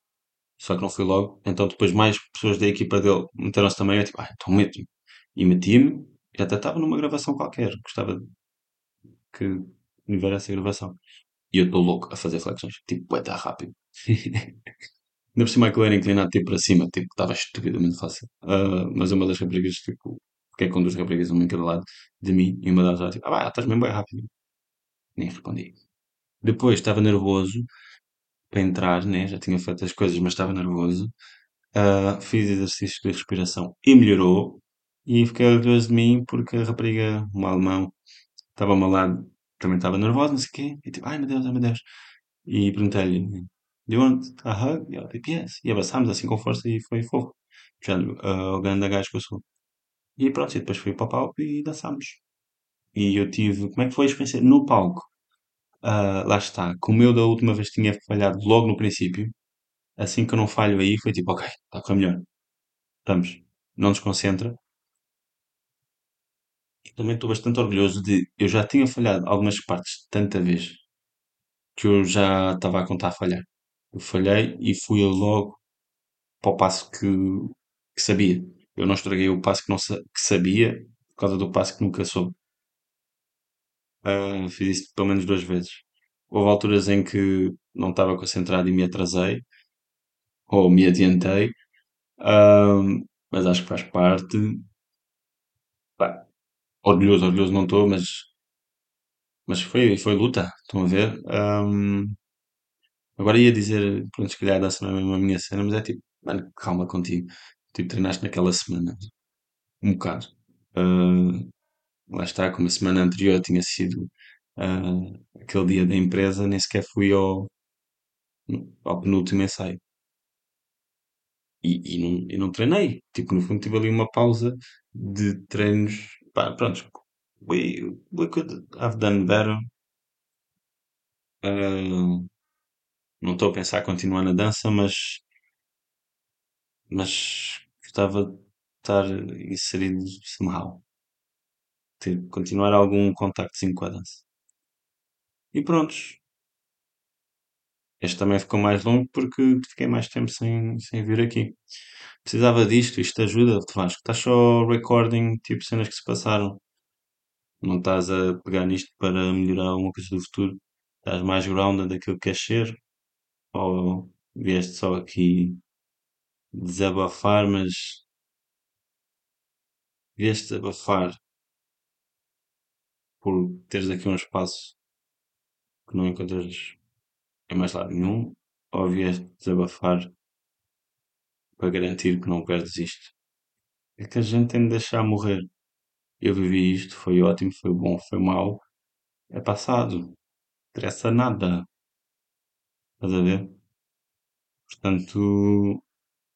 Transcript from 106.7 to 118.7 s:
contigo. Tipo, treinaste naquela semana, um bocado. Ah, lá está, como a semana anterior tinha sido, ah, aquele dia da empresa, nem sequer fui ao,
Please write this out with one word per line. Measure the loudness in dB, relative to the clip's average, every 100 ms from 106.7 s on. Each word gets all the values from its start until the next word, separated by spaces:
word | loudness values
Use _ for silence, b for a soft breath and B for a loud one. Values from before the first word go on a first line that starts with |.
| -4 -4
contigo. | -4 -4 -6 -6 B B _ _
Tipo, | -8 -6
treinaste | -4 -4 -4
naquela | -6 0 0
semana, | 0 -4 -4 -4 -8 -16 _ _ _ _ _ _ _
um | -2
bocado. | -2 -4 -8 -12 _ _ _ _ 0
Ah, | 2 4 4 4 2 0 -6 -14 _ _ _ _ _
lá | -10
está, | -8 -4 -4
como | 0 -2
a |
semana | 0 0 2
anterior | 2 2 2 2
tinha | 2 0
sido, | -2 -4 -4 -6 -10 b b b _ -8
ah, | -4 -4 -2 -4 -6 -12 _ -20
aquele | -6 -2 2
dia | 2 2
da | 2
empresa, | 2 2 0 0 -2
nem | -2
sequer | -2 -4 -4
fui | 0 2
ao, | 4 2 -2 -8 -16 _ _ _ _ _ _ _ _ -10 -10 -10